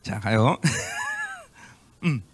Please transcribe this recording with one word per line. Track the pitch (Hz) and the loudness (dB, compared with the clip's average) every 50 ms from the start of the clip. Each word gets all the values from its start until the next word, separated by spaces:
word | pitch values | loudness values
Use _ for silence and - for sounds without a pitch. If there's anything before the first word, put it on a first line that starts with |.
자, | _ - 101 104 | _ -6 -6 -4
가요. | 95 98 110 110 110 139 175 - | 0 2 4 6 6 4 4 2
<laughs> | - 156 - - - - 831 906 - 571 855 855 855 784 784 698 622 554 _ - - - - _ _ _ _ _ - | 0 0 0 0 -6 -6 -6 -6 -4 -4 -4 -6 -6 -8 -10 -14 -16 -20 _ -20 -20 -20 -20 _ _ _ _ _ 0
음. | 175 143 113 95 - | 0 0 0 -4 -10